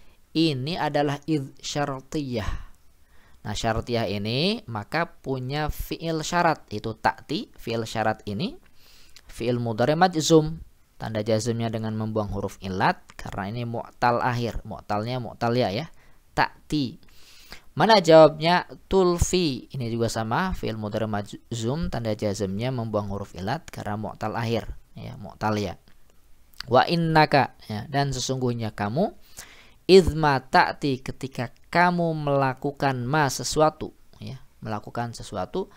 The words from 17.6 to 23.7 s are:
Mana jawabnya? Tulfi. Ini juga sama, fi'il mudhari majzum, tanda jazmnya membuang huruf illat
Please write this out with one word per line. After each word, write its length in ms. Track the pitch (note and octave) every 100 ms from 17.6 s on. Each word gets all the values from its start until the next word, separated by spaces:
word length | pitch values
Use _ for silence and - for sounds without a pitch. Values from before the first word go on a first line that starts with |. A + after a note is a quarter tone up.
| - -
Mana 240 | F#3+ G#3+
jawabnya? 640 | E3+ D#3+ D#3 D3+ D#3+ F3 - B2+ -
Tulfi. 800 | F#3+ F3+ F3 - F#3 E3 B2 -
Ini 220 | C3+ A2+
juga 160 | A#2 A2+
sama, 400 | A#2 A2 C3+ F#3 -
fi'il 240 | A#2 A2
mudhari 260 | G#2+ G#2+ A2
majzum, 800 | G#2 G2 - - A2+ A2+ D3+ F3+
tanda 300 | A#2 A2 G#2
jazmnya 560 | G#2 F#2+ F#2+ G2 B2
membuang 380 | B2+ A2+ G#2+ G2+
huruf 180 | G2+ G2+ E2+
illat 300 | F#2+ D3+ -